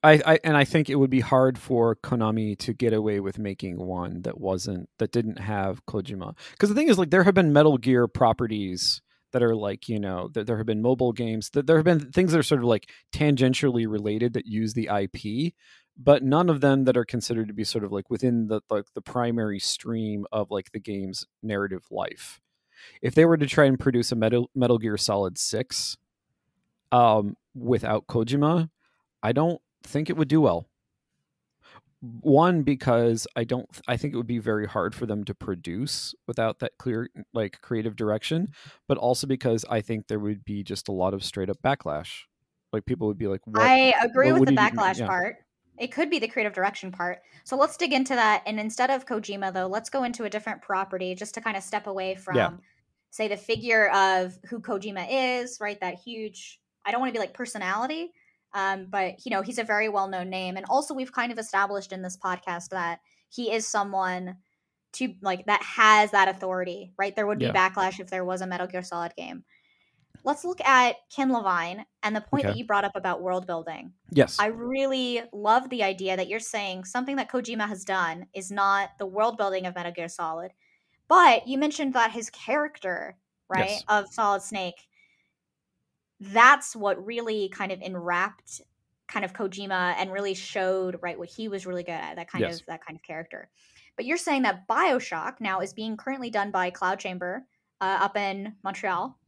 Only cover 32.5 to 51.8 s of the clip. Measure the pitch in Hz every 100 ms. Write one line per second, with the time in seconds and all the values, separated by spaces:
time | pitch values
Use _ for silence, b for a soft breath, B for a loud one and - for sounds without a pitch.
32.5 | 175 143 135 - 120 117 113 - - 117
33.5 | 127 - - - 123 147 127 117 120 110
34.5 | 107 104 107 92 - 113 104 104 101 -
35.5 | 90 80 90 147 - - - - - 113
36.5 | - 123 _ 127 113 123 - - 117 104
37.5 | - - 117 110 107 107 107 - 160 185
38.5 | B B B - 139 120 123 139 131 127
39.5 | 113 - 113 107 110 - 107 104 101 104
40.5 | 101 98 101 - 95 92 98 - - 95
41.5 | - 135 139 82 73 - - - _ _
42.5 | _ _ 110 - 127 107 98 104 95 -
43.5 | 107 247 262 262 226 240 247 262 262 262
44.5 | 269 214 233 190 185 196 185 190 240 _
45.5 | _ _ - 240 269 311 311 226 - 208
46.5 | 196 190 214 190 185 180 180 b b -
47.5 | 262 294 - 339 277 262 254 220 214 -
48.5 | 214 214 220 254 269 262 220 208 196 190
49.5 | 185 185 208 220 277 247 240 214 214 220
50.5 | 190 - 190 190 185 185 185 208 - 226
51.5 | 202 - 208